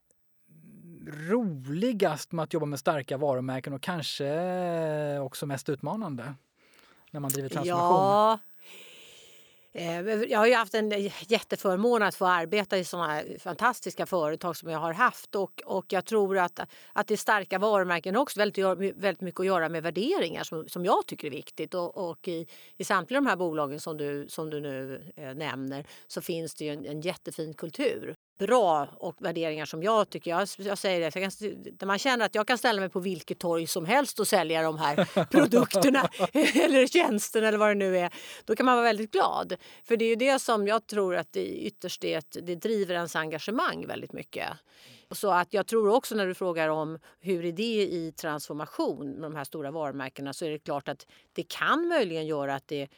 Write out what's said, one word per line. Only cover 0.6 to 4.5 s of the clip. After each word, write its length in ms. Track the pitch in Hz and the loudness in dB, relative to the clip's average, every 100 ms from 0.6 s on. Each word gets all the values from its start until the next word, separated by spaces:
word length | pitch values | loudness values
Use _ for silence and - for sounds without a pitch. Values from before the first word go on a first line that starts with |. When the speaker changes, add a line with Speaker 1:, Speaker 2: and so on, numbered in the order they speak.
| 160 - 170 170 151 151 160 | -20 -20 -20 -18 -16 -10 0
Speaker 1:
roligast 1040 | 233 214 147 131 156 240 214 185 151 - | 0 0 -4 -4 0 0 2 2 2 -4
med 120 | 170 | -4
att 100 | 151 | -2
jobba 120 | 170 147 | -2 -2
med 140 | 143 | -2
starka 380 | - 156 127 135 | 0 0 -2 0
varumärken 560 | 147 127 131 131 147 | 2 2 0 -4 -6
och 80 | 139 | -8
kanske 1400 | - 180 135 - 139 151 180 | -4 -4 -4 -4 -2 -2 -2